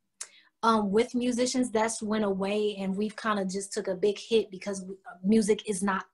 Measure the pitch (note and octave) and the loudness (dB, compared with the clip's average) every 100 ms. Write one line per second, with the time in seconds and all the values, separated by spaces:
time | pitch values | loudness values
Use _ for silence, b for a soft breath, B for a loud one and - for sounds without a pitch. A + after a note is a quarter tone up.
0 | _ - B B B - A3+ A3 G3+ G#3 | _ -18 B B B -2 2 2 4 2
1 | B3 B3 B3 A#3 B3+ B3+ B3 A3 A3 - | 2 0 0 0 0 0 0 2 0 -2
2 | G#3 G#3+ G3+ F#3+ G3 G#3 G#3 G3 F#3+ F#3+ | -2 0 0 0 0 0 -2 -2 -4 -2
3 | G#3+ - A3+ G#3 F#3+ F#3+ F#3+ A3 - F3+ | -4 -4 -2 0 -2 -4 -6 -6 -4 0
4 | G#3 G3+ - A3+ G3+ F#3+ G3+ F#3+ F#3 G3 | 0 0 2 2 2 -6 -8 -8 -10 -14
5 | - - F#3 A3+ G3+ G#3+ - F#3 G3+ F#3+ | -16 -4 4 4 6 2 0 -2 0 -2
6 | - | -2